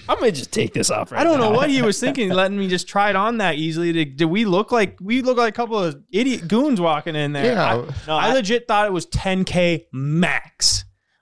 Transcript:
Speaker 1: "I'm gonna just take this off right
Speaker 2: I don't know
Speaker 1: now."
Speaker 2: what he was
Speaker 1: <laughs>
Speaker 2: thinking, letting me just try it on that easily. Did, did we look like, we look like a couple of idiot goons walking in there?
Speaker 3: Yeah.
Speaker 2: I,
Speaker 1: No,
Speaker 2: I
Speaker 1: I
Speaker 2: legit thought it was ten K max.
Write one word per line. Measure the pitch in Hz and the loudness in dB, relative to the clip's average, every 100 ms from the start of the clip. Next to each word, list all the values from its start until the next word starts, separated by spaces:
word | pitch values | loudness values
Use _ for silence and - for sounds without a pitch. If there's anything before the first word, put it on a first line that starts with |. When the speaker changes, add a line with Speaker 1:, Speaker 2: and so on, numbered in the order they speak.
| - | -4
Speaker 1:
"I'm | 370 | 0
gonna | 254 | 0
just | 143 - | 0 -6
take | - 117 | -4 -2
this | - 98 | -2 -2
off | 107 - | -2 -4
right | - | 0
Speaker 2:
I | |
don't | 330 285 | 2 2
know | 214 | 2
Speaker 1:
now." | 226 | 2
Speaker 2:
what | 285 | 2
he | 269 | 2
was | 220 196 | 2 0
Speaker 1:
<laughs> | 262 | -2
Speaker 2:
thinking, | 269 190 | 0 0
letting | 185 190 202 | 2 0 0
me | 190 | -2
just | 180 - | -2 -2
try | 202 208 | 0 2
it | 196 | 2
on | 220 233 | 0 0
that | 185 147 | 0 0
easily. | 160 160 170 | -2 -2 0
Did, | 165 147 135 | 0 -2 0
did | 165 | 0
we | 196 220 | 2 2
look | 175 214 | 2 2
like, | 240 196 - | 0 0 -4
we | 185 254 | -4 -2
look | 254 240 | 0 2
like | 233 | 0
a | 226 | 0
couple | 233 220 | -4 -2
of | 170 143 - | -2 -4 -4
idiot | 185 262 202 165 | -2 0 -2 0
goons | 220 302 214 | 2 2 2
walking | 170 151 165 151 | 2 0 -2 -4
in | 147 | -2
there? | 143 233 | 0 0
Speaker 3:
Yeah. | 214 135 117 | 2 0 -2
Speaker 2:
I, | 120 135 156 | -4 -10 -4
Speaker 1:
No, | 156 | 0
Speaker 2:
I | 196 | 2
Speaker 1:
I | |
Speaker 2:
legit | 262 190 233 233 | 0 0 -2 0
thought | 208 208 | 0 2
it | |
was | 175 - | -2 -4
ten | - 190 190 185 | -4 -2 -2 0
K | 175 175 160 - | 0 0 0 -6
max. | 131 143 160 160 135 - - - - - _ _ _ | -6 -2 0 2 0 -6 -2 0 0 -6 _ _ _